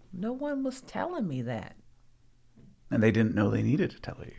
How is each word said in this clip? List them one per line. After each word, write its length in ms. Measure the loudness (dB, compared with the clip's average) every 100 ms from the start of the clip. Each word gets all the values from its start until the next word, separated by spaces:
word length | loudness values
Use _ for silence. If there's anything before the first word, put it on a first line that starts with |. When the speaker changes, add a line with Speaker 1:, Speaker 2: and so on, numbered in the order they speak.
| -14
Speaker 1:
No 180 | -6 -4
one 300 | -4 -4 -2
was 180 | -2 -4
telling 460 | -8 -4 -2 -2 -2
me 140 | -2
that. 320 | -4 -6 -8 -14 -20 -20 -20 -20 -20 _ _ -20 -20 -20 -2
Speaker 2:
And 100 | 4
they 80 | 6
didn't 220 | 6 4
know 160 | 4 2
they 140 | 2
needed 260 | 2 2 0
to 80 | -4
tell 180 | -12 -12
you. 100 | -14